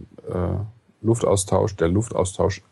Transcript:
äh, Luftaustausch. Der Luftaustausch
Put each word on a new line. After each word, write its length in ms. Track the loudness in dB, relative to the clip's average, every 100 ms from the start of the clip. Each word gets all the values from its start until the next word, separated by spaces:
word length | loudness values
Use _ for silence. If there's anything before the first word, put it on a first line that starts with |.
| -16 -16 -8
äh, 280 | -4 -2 -2 -6 -12 _ _
Luftaustausch. 760 | 0 2 2 2 2 2 2 0
Der 120 | 2
Luftaustausch 760 | 2 0 -2 -2 0 -2 -2 -10